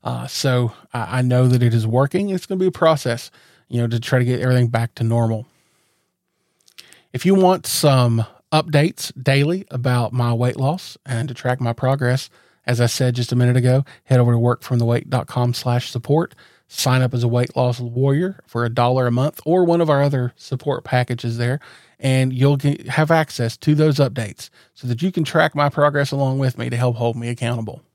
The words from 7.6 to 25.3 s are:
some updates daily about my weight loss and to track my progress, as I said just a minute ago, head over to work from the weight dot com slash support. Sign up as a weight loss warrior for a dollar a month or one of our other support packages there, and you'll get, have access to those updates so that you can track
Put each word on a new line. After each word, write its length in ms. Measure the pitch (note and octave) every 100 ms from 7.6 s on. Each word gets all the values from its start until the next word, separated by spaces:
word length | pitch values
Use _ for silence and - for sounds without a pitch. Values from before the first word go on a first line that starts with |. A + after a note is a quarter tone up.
| -
some 580 | - D3+ C3+ A#2+ A2+ A2+ _ _
updates 600 | D#3 D#3 D3 D#3 - - -
daily 440 | B2+ C#3 D3 F#3 -
about 440 | B2+ B2 B2 A2
my 200 | B2+ A#2+
weight 240 | A#2 B2 -
loss 400 | C3+ F3+ - -
and 220 | - A#2 B2+
to 60 |
track 280 | A#2+ C3 B2+
my 120 | A#2+
progress, 560 | A#2 C3 C3+ B2 C3 - _ _ _
as 160 | - A#2+
I 60 |
said 300 | A#2+ - B2+
just 160 | B2 A#2+
a 40 |
minute 220 | B2 B2 B2
ago, 260 | B2 C3 C#3 -
head 160 | _ B2+
over 140 | A#2+
to 40 | A#2
work 240 | A#2+ A#2+
from 160 | - B2
the 80 |
weight 240 | A#2 A#2 -
dot 160 | B2+
com 280 | - B2 B2
slash 360 | A#2+ B2+ B2 -
support. 460 | A#2 - D3+ F3 - - _ _
Sign 340 | - C3 B2+
up 120 | B2+
as 100 | B2
a 40 | A#2+
weight 280 | A#2+ A#2+
loss 240 | - B2 A#2+
warrior 600 | A#2+ B2 C#3 C#3 F#3 G3
for 180 | _ A#2
a 60 | A#2
dollar 380 | A#2 A#2+ C3 B2
a 40 |
month 300 | A#2+ D3 -
or 200 | D3+ F3+
one 160 | E3+ E3+
of 80 | D#3+
our 120 | C#3+
other 280 | C#3+ C#3 B2
support 480 | _ - B2+ D3 C3
packages 540 | - B2+ B2 A#2+ A#2 A#2
there, 220 | A#2+ C3+ - - _ _
and 320 | C#3 C3 C3
you'll 240 | C3 C#3
get, 320 | C#3+ C#3+ - -
have 240 | C3 D#3
access 460 | E3 D3+ - A#2 -
to 160 | -
those 220 | D3+ D#3
updates 540 | C#3+ C3+ B2 G#2 - - _ _
so 140 | _ B2
that 140 | A#2
you 100 | F3+
can 120 | F3
track 320 | D#3